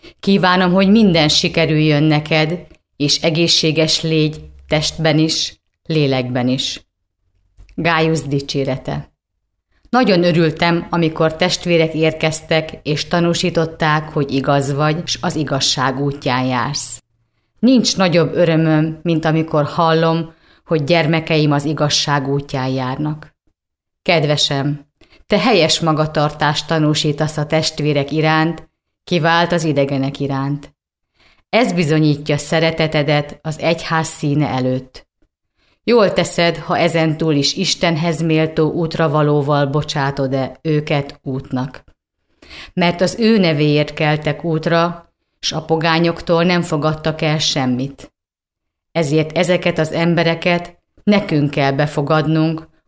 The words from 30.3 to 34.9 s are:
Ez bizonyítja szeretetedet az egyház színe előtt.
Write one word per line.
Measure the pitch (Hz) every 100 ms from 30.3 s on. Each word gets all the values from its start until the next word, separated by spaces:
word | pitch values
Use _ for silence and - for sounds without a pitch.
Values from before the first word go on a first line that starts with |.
| 135 139 143 - _ _ _ _ _ _ _ _
Ez | 220 233
bizonyítja | 175 156 156 156 147 151 143
szeretetedet | - 165 165 160 156 156 147 147 147 -
az | 160 151
egyház | 156 170 - 165 156
színe | - 151 143 143
előtt. | 127 127 127 131